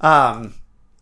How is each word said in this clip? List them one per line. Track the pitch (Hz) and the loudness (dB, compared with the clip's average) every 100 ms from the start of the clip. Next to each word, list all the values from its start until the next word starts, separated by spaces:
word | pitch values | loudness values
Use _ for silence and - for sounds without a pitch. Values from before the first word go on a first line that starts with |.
Um, | 156 151 127 110 113 - - _ _ _ | 2 2 2 -4 -14 -18 -20 _ _ _